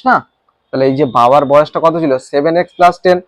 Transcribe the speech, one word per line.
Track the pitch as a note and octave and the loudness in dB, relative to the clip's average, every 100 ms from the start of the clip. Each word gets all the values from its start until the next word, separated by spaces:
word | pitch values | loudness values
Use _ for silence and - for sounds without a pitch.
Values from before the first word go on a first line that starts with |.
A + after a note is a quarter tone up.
না, | B3+ F#3+ - _ _ _ _ | -2 -2 -4 _ _ _ _
তাহলে | C3 C3+ | -4 -2
এই | C3+ | -2
যে | |
বাবার | C#3 B2 A#2+ C#3+ | -2 0 2 2
বয়সটা | C3+ C#3+ D3+ E3 | 2 0 0 -2
কত | D#3+ E3 | -2 -2
ছিল? | D#3 C3 | -2 -4
সেভেন | - C#3+ D#3+ E3+ | -4 -4 -2 -2
এক্স | F3 | -4
প্লাস | - F3 F3 | 0 0 0
টেন, | F#3 F3+ | -2 -2